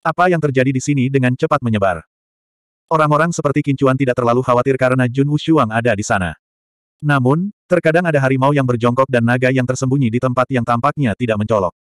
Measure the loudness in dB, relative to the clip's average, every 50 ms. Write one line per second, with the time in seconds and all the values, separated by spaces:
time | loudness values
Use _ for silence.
0 | _ -6 -2 0 0 2 2 0 -2 -2 0 0 0 0 -2 -2 -2 -2 -2 -2
1 | -2 0 0 0 0 0 0 -2 -2 -2 -2 -2 0 -2 0 0 0 0 -2 -4
2 | -10 _ _ _ _ _ _ _ _ _ _ _ _ _ _ _ _ _ 0 0
3 | 2 2 2 2 0 0 -2 -2 -2 -2 -2 -2 -2 -2 -2 0 2 0 2 0
4 | 0 -2 -2 0 0 0 0 0 0 2 0 2 2 0 0 0 0 0 2 2
5 | 0 0 0 -2 0 0 -2 -2 0 2 2 2 2 0 0 0 0 0 0 0
6 | -2 -2 -2 -2 -2 -4 -8 _ _ _ _ _ _ _ _ _ _ _ _ _
7 | -2 0 0 2 2 2 2 2 -2 -6 -8 _ _ _ 0 2 2 2 2 2
8 | 0 2 0 0 0 0 0 2 2 2 2 2 0 0 -2 0 0 0 2 0
9 | 0 0 0 0 0 0 0 0 0 0 0 0 -2 -4 -4 -4 -2 -2 0 0
10 | 0 0 -2 -2 -2 -2 -2 -2 -2 _ -2 -4 -2 0 -2 0 0 -2 -2 0
11 | -2 -2 -2 _ -2 -2 -2 -2 0 0 0 0 0 -2 _ _